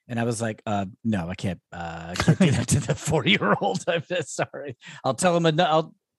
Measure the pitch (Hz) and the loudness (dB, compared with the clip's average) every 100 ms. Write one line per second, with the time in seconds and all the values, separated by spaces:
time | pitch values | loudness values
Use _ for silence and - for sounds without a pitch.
0 | - 117 117 113 113 104 - 101 98 113 | -8 -2 -2 -2 -4 -4 -4 -2 -2 -4
1 | 113 107 82 92 98 85 _ 85 85 82 | -2 0 -2 -4 -6 -6 _ -12 -10 -10
2 | 85 90 - - 180 101 123 - - 135 | -8 0 2 4 4 4 2 0 0 -4
3 | - 156 165 202 202 190 202 285 - 170 | 0 0 2 2 2 0 0 -2 -2 -4
4 | - 180 151 - 160 139 143 123 - - | -2 -6 -4 -4 -6 -6 -12 -14 -18 -6
5 | 131 131 185 170 165 156 175 156 165 - | -4 0 2 4 4 4 4 2 0 -8
6 | _ | _